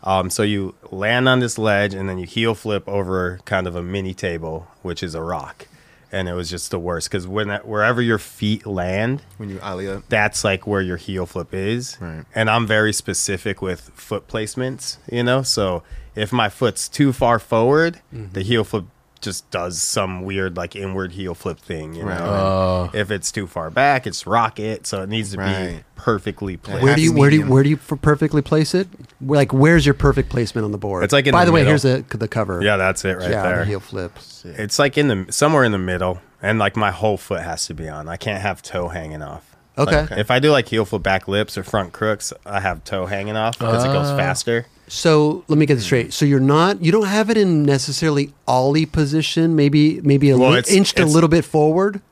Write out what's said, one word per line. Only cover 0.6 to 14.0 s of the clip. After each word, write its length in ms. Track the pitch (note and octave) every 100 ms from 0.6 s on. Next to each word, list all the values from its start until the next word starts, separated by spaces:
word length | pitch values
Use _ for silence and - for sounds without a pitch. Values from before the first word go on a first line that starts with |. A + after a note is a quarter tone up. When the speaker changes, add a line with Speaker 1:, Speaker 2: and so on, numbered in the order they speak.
| F#2+ - -
Speaker 1:
land 360 | F#2+ G#2 B2 C3
on 120 | B2+
this 180 | A#2+ A2+
ledge 380 | A2 G2+ G2+ F#2+
and 120 | G2
then 120 | F#2
you 80 | F2
heel 260 | A2+ A2+
flip 340 | G#2+ A2 G2+ -
over 520 | G2+ F#2 F#2 F2+ F2+ -
kind 200 | G2 F#2
of 100 | F2
a 60 |
mini 320 | F2 G2 F#2+
table, 540 | F#2+ F#2+ E2 D#2+ D#2+ E2 _
which 180 | F#2 E2+
is 140 | F2+ D#2+
a 60 |
rock. 420 | E2 E2 C2+ - - _ _ _ _
And 180 | G2 F2+
it 40 |
was 140 | F2 E2+
just 220 | F2 -
the 80 | F#2
worst 320 | E2+ E2+ -
'cause 160 | G2+ F2+
when 200 | G2+ G#2
that, 200 | G2+ G#2+
wherever 320 | G#2+ G#2+ B2
your 200 | A#2 G#2+
feet 480 | - - G#2+ G#2+ G#2+
land, 560 | F#2+ F2 F#2+ A2+ C#3 - -
Speaker 2:
When 120 | G#2
you 100 | F#2+
ollie 260 | G2+ F#2 G2
up. 140 | G2 -
Speaker 1:
that's, 340 | A2 G#2+ -
like, 240 | G#2+ F#2+ -
where 140 | G2+
your 160 | F#2 F2
heel 280 | - F#2 F2
flip 300 | F2+ E2 F#2+
is. 420 | G2 A#2+ C3 -
Speaker 2:
Right. 240 | F2 D#2+ - -
Speaker 1:
And 160 | G#2+
I'm 160 | A2+ A2
very 260 | A2 G#2+
specific 720 | G2+ - F#2+ - F#2+ G#2+ F#2+
with 260 | F#2+ F2+ -
foot 320 | -